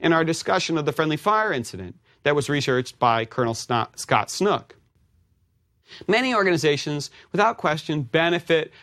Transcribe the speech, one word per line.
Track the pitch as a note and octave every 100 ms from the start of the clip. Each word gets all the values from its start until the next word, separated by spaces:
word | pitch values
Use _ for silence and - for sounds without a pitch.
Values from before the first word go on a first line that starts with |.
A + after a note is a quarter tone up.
in | E3
our | E3
discussion | D#3+ D#3+ - F#3 - D#3+
of |
the | D3
friendly | C#3 D#3 D3
fire | G3+ G#3+ G#3+
incident | C#3+ A2+ F#2+ F#2 - _ _
that | C#3 D3
was | C3+
researched | C#3+ C3+ B2+ B2+ -
by | B2 A2+
Colonel | A2+ - A#2+
Sno-, | A2+ - A#2+ A2 -
Scott | - A#2 G#2
Snook. | - G3+ D#3 - - _ _ _ _ _ _ _ _ _ _ _ - -
Many | A3 C4
organizations, | A3+ F#3+ E3 D3+ C3+ D#3 D3 - - -
without | F3 G#3+ A#3
question, | E3 D#3 - D3+
benefit | B2+ D#3+ E3 E3+ - E3 - -